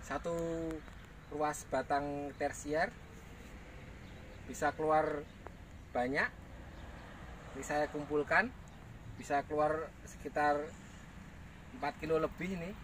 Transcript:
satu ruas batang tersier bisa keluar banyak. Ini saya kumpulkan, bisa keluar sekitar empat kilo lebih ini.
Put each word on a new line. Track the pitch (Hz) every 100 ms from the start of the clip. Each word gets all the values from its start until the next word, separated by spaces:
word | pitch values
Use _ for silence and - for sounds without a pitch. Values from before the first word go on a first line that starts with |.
satu | - 143 170 170 165 165 160 160 - - - - -
ruas | 147 151 147 -
batang | 131 127 143 143 143 143 -
tersier | 143 - 147 151 202 - - - - - - - - - - - - - - -
bisa | - 127 147 143
keluar | 156 156 156 147 156 - - - - - - 123
banyak. | 123 147 226 - - - - - - - - - - - - 135
Ini |
saya | - 147 147
kumpulkan, | 147 147 147 139 165 233 - - - - - - -
bisa | - 143 139
keluar | 151 151 156 156 -
sekitar | - - 143 151 147 147 156 - - - - - - - - - - -
empat | 143 -
kilo | 156 160
lebih | 156 - 180 185
ini. | 170 214